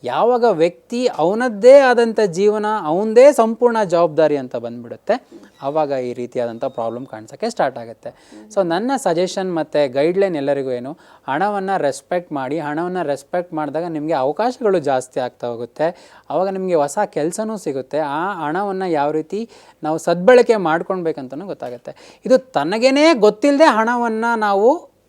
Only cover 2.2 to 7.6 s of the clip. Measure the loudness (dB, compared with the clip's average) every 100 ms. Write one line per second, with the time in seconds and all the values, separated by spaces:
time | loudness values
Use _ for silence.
2.2 | 0 2 2 2 -2 -2 0 0 4 8
3.2 | 8 8 0 2 0 2 0 2 2 4
4.2 | 2 2 -4 -8 -8 -12 -14 -16 -4 -4
5.2 | _ -20 -20 _ -4 -2 -2 -2 -4 -8
6.2 | -8 -4 -6 -4 -8 -4 -6 -6 -12 -16
7.2 | -18 -8 -8 -2